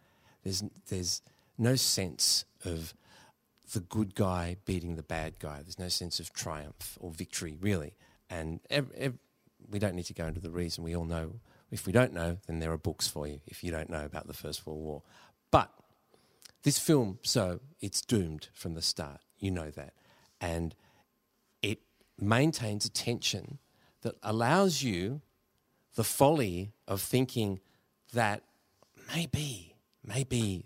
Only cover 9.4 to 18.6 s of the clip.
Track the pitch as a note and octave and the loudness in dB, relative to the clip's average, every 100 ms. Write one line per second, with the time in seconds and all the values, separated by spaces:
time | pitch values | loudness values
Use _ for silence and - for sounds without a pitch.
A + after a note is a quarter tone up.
9.4 | _ _ - G2+ G2+ F2+ E2+ - E2 D#2+ | _ _ -8 -2 0 0 -6 -4 -4 -4
10.4 | D#2+ E2+ E2+ D#2+ E2 E2+ E2 E2 D#2+ A#2 | -6 -4 -4 -4 -4 -4 -2 -2 -4 -10
11.4 | - - _ A2+ - A2 B2 F2 E2+ F2+ | -18 -20 _ -6 4 4 4 2 -2 -2
12.4 | - E2 D#2+ D#2+ - D2+ - D#2 D2 D2 | -4 -2 -2 -2 -2 -2 -4 -4 -6 -8
13.4 | - - F2 D#2+ D#2 D#2+ D2+ D#2 - D2+ | -14 -8 -6 -4 -4 -6 -6 -8 -10 -10
14.4 | D2+ D2+ - D#2 D#2 D2 - - - _ | -8 -8 -8 -8 -8 -8 -12 -20 -20 _
15.4 | _ C#3+ - - _ _ _ _ _ _ | _ 4 4 -4 _ _ _ _ _ _
16.4 | - _ C#3+ - - D3+ G#2+ F#2 - C3 | -20 _ 2 2 6 6 6 0 0 2
17.4 | F#2 F2+ C3+ - G2+ - - A2+ E2+ D#2 | 2 -2 -8 -10 -4 -4 2 2 2 -4
18.4 | - - | -12 -10